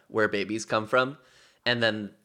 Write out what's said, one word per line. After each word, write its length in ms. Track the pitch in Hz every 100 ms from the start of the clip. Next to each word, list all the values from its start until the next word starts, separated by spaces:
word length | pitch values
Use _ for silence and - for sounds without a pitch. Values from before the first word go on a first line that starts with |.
| _
where 180 | 110 104
babies 380 | 101 95 107 -
come 220 | 113 107
from, 300 | 127 127 147 _ _ _ _ 120
and 160 | 120
then 320 | 113 107 101 -